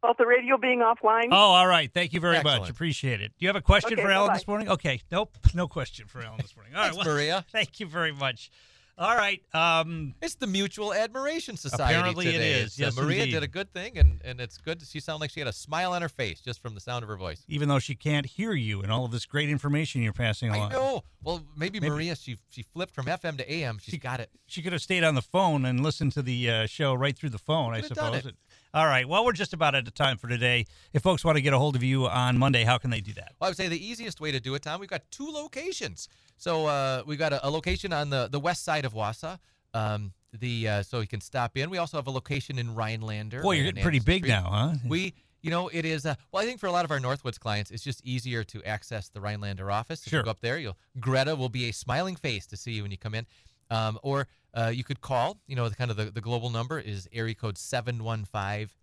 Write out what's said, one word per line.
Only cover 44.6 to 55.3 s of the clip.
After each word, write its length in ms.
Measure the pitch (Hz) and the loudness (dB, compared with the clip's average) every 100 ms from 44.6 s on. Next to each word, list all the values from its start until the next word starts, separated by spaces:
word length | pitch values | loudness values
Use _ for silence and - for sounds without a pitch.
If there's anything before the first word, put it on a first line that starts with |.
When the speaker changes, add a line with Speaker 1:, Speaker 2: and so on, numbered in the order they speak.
| 135 156 120 | 2 0 0
Speaker 3:
We, 260 | 165 190 - _ _ | 0 -2 -8 _ _
you 80 | 131 | -2
know, 160 | 170 180 | -2 -2
it 180 | 165 160 | -4 -2
is, 220 | 160 147 | -2 -2
uh, 80 | 139 _ | -6 _
well, 100 | 190 | -2
I 60 | 220 | -2
think 120 | 247 | -2
for 60 | 196 | 0
a 60 | |
lot 120 | 175 | 0
of 60 | 170 | 2
our 100 | 147 | 0
Northwoods 400 | 127 135 127 - | 0 -2 -4 -8
clients, 300 | 117 104 104 | -4 -4 -4
it's 140 | 110 | -8
just 200 | - 127 | -8 -8
easier 400 | 131 127 123 120 107 | -4 -6 -4 -6 -6
to 180 | 113 | -10
access 440 | - 107 - 110 98 | -6 -8 -6 -10 -10
the 120 | 107 | -8
Rhinelander 480 | 101 104 101 95 95 | -8 -6 -6 -8 -4
office. 320 | 101 120 160 | -4 -4 -12
If 60 | - | -4
Speaker 2:
Sure. 120 | 156 | -2
Speaker 3:
you 20 | 113 | -2
go 60 | |
up 100 | 110 | -4
there, 160 | 117 143 | -4 -4
you'll, 200 | 127 92 _ 127 | -6 -12 _ -8
Greta 360 | 117 131 135 156 | 0 2 2 0
will 140 | 131 | -4
be 200 | 123 120 | -4 -6
a 40 | |
smiling 420 | 113 - 139 190 180 | -6 -4 -2 -2 -4
face 320 | 143 107 - | -6 -6 -8
to 100 | - | -14
see 140 | - | -8
you 100 | 110 | -8
when 80 | 101 | -6
you 60 | 95 | -8
come 160 | - | -8
in. 140 | 107 117 _ _ _ _ | -8 -8 _ _ _ _
Um, 300 | 113 110 110 | -2 -2 -4
or, 260 | 139 139 131 _ _ 117 | -4 -4 -4 _ _ -2
uh, 160 | 113 | -2
you 100 | 120 | -2
could 180 | 123 131 | -6 -8
call, 380 | - 127 131 | -2 0 0